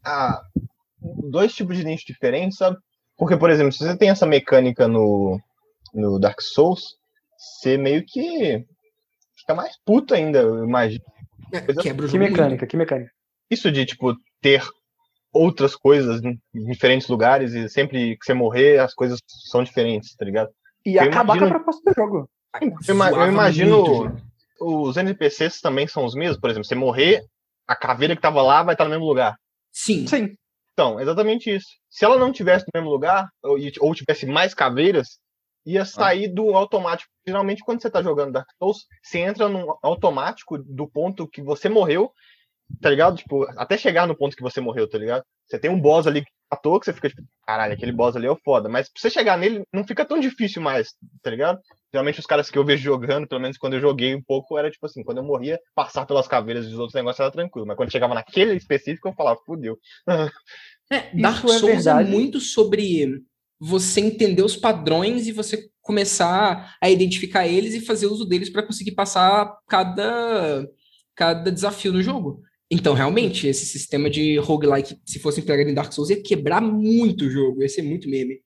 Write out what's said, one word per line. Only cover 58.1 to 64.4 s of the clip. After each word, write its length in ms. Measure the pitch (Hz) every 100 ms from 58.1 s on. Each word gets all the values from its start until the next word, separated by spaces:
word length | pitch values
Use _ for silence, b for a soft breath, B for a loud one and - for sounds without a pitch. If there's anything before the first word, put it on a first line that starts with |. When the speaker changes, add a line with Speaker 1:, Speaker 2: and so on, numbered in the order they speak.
Speaker 1:
naquele 400 | 120 - 185 220
específico, 520 | 185 - 139 - 165 190
eu 40 |
falava, 260 | - 151 147
"Fudeu." 340 | - 165 117 110 b b -
<laughs> 360 | 170 151 - B B B B _
Speaker 2:
É, 180 | 269 -
Speaker 3:
Isso 80 | 175
Speaker 2:
Dark 220 | 202 226
Speaker 3:
é 40 | 247
Speaker 2:
Souls 140 | 226
é 40 | 208
Speaker 3:
verdade. 360 | 214 165 220 202
Speaker 2:
muito 280 | 202 269 285
sobre 800 | - - 208 214 202 165 139 135 _ _ _ _
você 420 | 156 185 185 -
entender 420 | 214 214 214 180